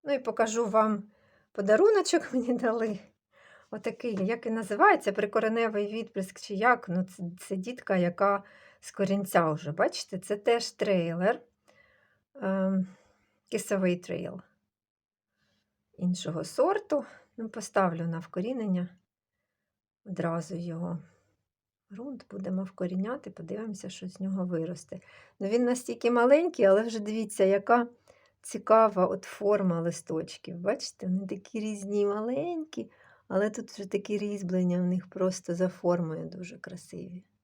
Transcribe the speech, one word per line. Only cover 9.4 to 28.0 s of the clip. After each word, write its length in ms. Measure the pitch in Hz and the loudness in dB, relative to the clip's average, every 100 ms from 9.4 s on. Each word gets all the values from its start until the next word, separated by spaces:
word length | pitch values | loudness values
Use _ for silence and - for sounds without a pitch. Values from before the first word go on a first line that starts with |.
| 165 | 2
вже. 200 | 151 160 | 0 -4
Бачите, 460 | 165 359 - - 180 | 0 0 0 -10 -12
це 180 | - 208 | -6 -2
теж 340 | 208 233 - | 2 2 0
трейлер. 720 | - 208 190 170 170 190 247 _ _ _ _ _ _ _ _ _ | -4 0 2 0 0 0 0 _ _ _ _ _ _ _ _ _
Ем, 520 | - 196 190 190 190 185 - _ _ _ _ _ | -6 -2 0 2 0 -2 -10 _ _ _ _ _
кисовий 480 | 214 - 196 185 180 | -6 -2 0 2 0
трейл 460 | - - 175 185 _ _ _ _ _ _ _ _ _ _ _ _ _ _ _ - | -4 -8 -6 -12 _ _ _ _ _ _ _ _ _ _ _ _ _ _ _ -4
іншого 420 | 180 180 - 165 | -2 -2 -4 -6
сорту. 600 | 160 - 311 403 - 294 226 - _ - | -4 2 2 2 0 -2 -2 -18 _ -12
Ну, 120 | 226 | -12
поставлю 580 | 220 196 208 185 165 165 | -10 -2 2 2 0 -4
на 120 | 165 | -4
вкорінення. 680 | 175 185 214 262 214 180 180 - _ _ _ _ _ _ _ _ _ _ | -6 -6 -4 -4 -2 -2 -2 -10 _ _ _ _ _ _ _ _ _ _
Одразу 520 | 208 180 170 165 160 170 | -12 -4 -2 -2 -6 -8
його 420 | 175 165 175 170 - _ _ _ _ _ _ _ _ | -8 -6 -6 -8 -10 _ _ _ _ _ _ _ _
ґрунт 340 | 196 269 262 - | -14 -12 -14 -14
будемо 340 | 202 185 185 | -10 -4 -4
вкоріняти, 680 | 190 - 180 185 202 269 - | -4 -6 -4 -2 -4 -6 -10
подивимося, 600 | 180 165 202 220 190 185 | -16 -10 -8 -8 -10 -12
що 180 | - 185 | -12 -14
з 120 | - | -8
нього 240 | 196 190 | -4 -2
виросте. 560 | 180 170 160 175 - 185 - - - _ | -2 -2 -4 -8 -12 -16 -16 -20 -20 _
Ну, 80 | 196 | 0
він 160 | 233 | 2
настільки 460 | 240 254 - 233 233 | 2 0 -4 -2 2
маленький, 540 | 240 247 294 349 320 | 4 6 6 4 4
але 180 | 196 196 | 6 6
вже 180 | 233 220 | 4 -4
дивіться, 440 | 208 220 208 - | -4 -4 -4 2
яка 420 | 190 196 196 240 240 - | 4 4 4 4 2 -8